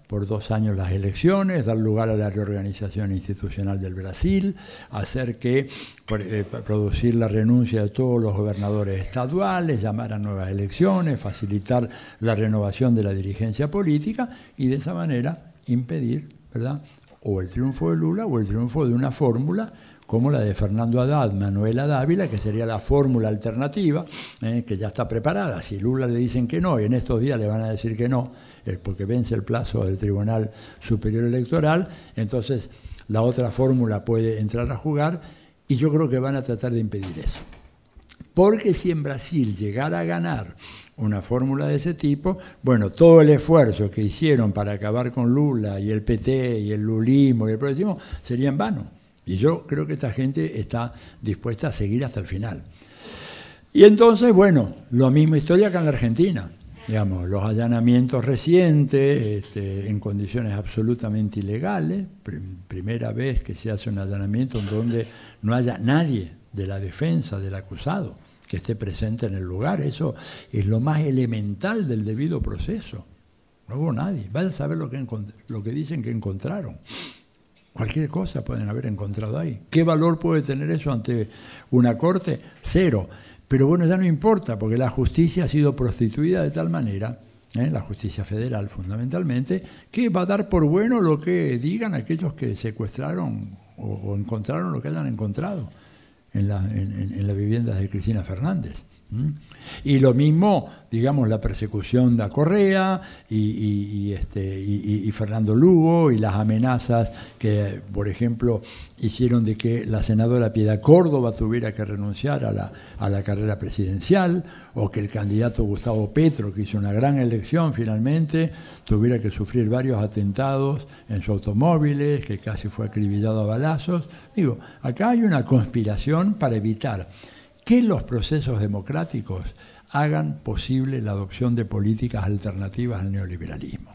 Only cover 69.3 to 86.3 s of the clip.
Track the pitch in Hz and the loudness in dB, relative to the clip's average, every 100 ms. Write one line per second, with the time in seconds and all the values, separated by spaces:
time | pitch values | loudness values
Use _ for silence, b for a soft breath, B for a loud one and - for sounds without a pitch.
69.3 | 98 92 92 135 185 143 - 127 B B | -4 -6 -4 -2 -2 -2 -4 -4 B B
70.3 | B B 110 101 110 135 151 151 131 123 | B B -2 0 2 2 0 2 2 0
71.3 | 110 104 98 190 226 165 113 104 110 151 | 0 -4 -4 -2 -2 -2 -2 -2 -2 -2
72.3 | 156 107 98 - 214 - 101 - - _ | -2 -4 -4 -4 -6 -8 -14 -16 -20 _
73.3 | _ _ _ - 123 160 117 170 175 95 | _ _ _ -10 -4 -2 -2 -2 -4 -6
74.3 | 117 185 - 143 160 147 127 127 110 104 | -4 -4 -2 -4 -4 -4 -6 -6 -8 -10
75.3 | - - 113 104 135 151 160 113 117 101 | -14 -12 -8 -6 -6 -6 -6 -4 -4 -4
76.3 | 98 - 202 151 - B B B B B | -6 -6 -6 -8 -12 B B B B B
77.3 | _ _ _ _ - 110 151 151 156 185 | _ _ _ _ -6 -4 -2 -2 -2 -4
78.3 | 135 - 120 104 117 127 98 101 101 107 | -4 -6 -4 -4 -4 -4 -4 -6 -6 -4
79.3 | 131 165 110 - 160 165 156 165 165 170 | -4 -4 -8 -2 2 4 4 2 2 0
80.3 | 160 135 135 151 165 147 123 104 120 104 | 0 0 -2 -2 -2 -2 -4 -2 -2 -4
81.3 | B B B B 123 123 117 165 185 185 | B B B B 4 4 4 2 0 -2
82.3 | 143 B B - - 185 110 90 B B | -6 B B -2 2 4 2 -2 B B
83.3 | B - 135 139 175 165 185 185 160 214 | B -2 2 4 4 4 4 2 2 4
84.3 | 214 - 110 110 117 127 - 120 - 165 | 2 0 -2 0 0 0 0 0 2 2
85.3 | 185 156 151 147 139 123 - 113 120 156 | 2 0 2 2 2 -2 0 0 0 0